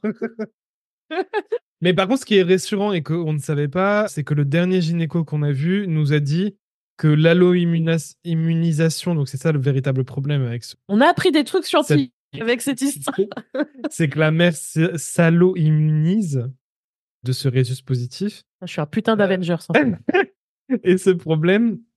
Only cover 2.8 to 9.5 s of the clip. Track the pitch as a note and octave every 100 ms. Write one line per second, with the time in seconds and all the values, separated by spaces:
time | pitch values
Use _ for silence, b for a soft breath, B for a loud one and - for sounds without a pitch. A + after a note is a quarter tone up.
2.8 | G#3 F3+ C#3+ E3 D#3+ D3+ - D3 D3 F3
3.8 | G3 G#3 G#3+ - C#3 D3 C#3+ D#3+ F3+ F#3
4.8 | E3 E3+ D#3+ E3+ D#3 D3+ D3 C3+ D#3+ G3
5.8 | G3 D#3 D3 D3+ C#3 E3 G3+ - _ _
6.8 | _ - D#3 D3+ D#3+ F3 F3+ F3+ E3+ E3
7.8 | D#3+ E3 - - E3+ E3 E3 E3 E3 D3+
8.8 | E3 - F3 E3 C3+ C3 E3